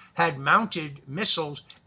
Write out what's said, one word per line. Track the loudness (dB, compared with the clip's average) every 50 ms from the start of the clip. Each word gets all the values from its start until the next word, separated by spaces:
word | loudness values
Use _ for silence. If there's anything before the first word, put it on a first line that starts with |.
| -20 -6 _
had | 0 2 2 0 0
mounted | 2 4 4 4 4 2 -2 -4 -6 -6 -10 -14 -12 -10
missiles | -6 -4 -2 0 0 0 -2 -4 -6 -10 -14 -18 -20 -12 _